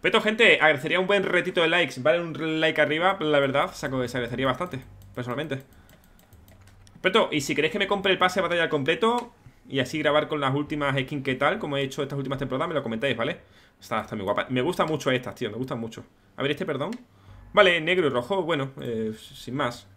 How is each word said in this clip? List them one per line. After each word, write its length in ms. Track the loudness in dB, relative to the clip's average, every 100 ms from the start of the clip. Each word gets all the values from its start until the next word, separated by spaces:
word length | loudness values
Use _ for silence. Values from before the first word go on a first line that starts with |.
Pero, 180 | 2 2
gente, 400 | 2 4 6 8
agradecería 400 | 6 4 0 0
un 80 | 2
buen 160 | 2
retito 380 | 2 0 0 2
de 80 | 2
likes, 320 | 2 0 0
¿vale? 180 | 2 2
Un 400 | 0 -6 -4 0
like 220 | 0 2
arriba, 340 | 2 2 0 0
la 180 | 2 2
verdad, 340 | 4 2 0
saco, 320 | -4 -6 -2 -2
se 120 | -4
agradecería 280 | -4 -2 0
bastante, 380 | 0 -4 -8 -12 -20 -16 -10
personalmente. 480 | -6 -6 -6 -8 -10 -20 -20 -20 -20 -20 _ -20 -20 -20 -20 -20 -20 -4
Pero, 300 | 0 2 2
y 80 | -2
si 160 | -2 0
queréis 160 | 0
que 80 | 0
me 80 | 0
compre 240 | 0 2
el 60 | 4
pase 240 | 2 2
de 0 |
batalla 220 | 0 0
al 60 | 0
completo 640 | 0 0 2 2 0 -4 _ -20 -20 -6
y 140 | -4
así 200 | -2 0
grabar 280 | 2 2 2
con 140 | -2
las 120 | 0
últimas 460 | 0 -2 -2 0 0
skins 240 | -2 -4
que 120 | -4 0
tal, 220 | 0 0
como 200 | -4 -4
he 60 |
hecho 200 | -4 -4
estas 140 | -6 -4
últimas 200 | -4 -4
temporadas, 300 | -4 -2 -2
me 60 |
lo 100 | -2
comentáis, 320 | -2 -2 -2 0
¿vale? 240 | -2 -4 -12 -20 -20 _
Está, 220 | -6 -6
está 160 | -4 -6
muy 80 | -2
guapa. 200 | -2 0
Me 120 | 0
gustan 260 | 0 0 0
mucho 200 | 0 0
estas, 260 | -2 -2 -6
tío, 140 | -6
me 60 | -6
gustan 240 | -6 -6
mucho. 240 | -8 -12 -18 _ _ -4
A 60 |
ver, 100 | -2
este, 140 | -2 -4
perdón. 260 | -4 -6 -8 -16 _ -20 -20 -2
Vale, 260 | 6 6 6
negro 260 | 2 2 2
y 40 |
rojo, 340 | 0 0 -2
bueno, 280 | 0 -2 -2 -6
eh, 320 | -6 -4 -4 -6
sin 380 | -14 -16 -8 -4
más. 320 | -4 -4 -18